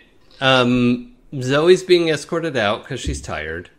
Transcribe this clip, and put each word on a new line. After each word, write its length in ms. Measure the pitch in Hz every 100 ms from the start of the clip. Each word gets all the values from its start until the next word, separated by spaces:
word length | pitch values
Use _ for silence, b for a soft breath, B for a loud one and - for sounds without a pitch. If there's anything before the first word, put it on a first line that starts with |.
| _ _ _ -
Um, 760 | 135 131 123 123 120 123 120 - - 139
Zoe's 400 | 127 143 170 185
being 260 | 185 175 165
escorted 480 | 151 - 170 165 131
out 300 | 104 113 -
'cause 140 | 127
she's 200 | - 73
tired. 480 | - 78 78 82 -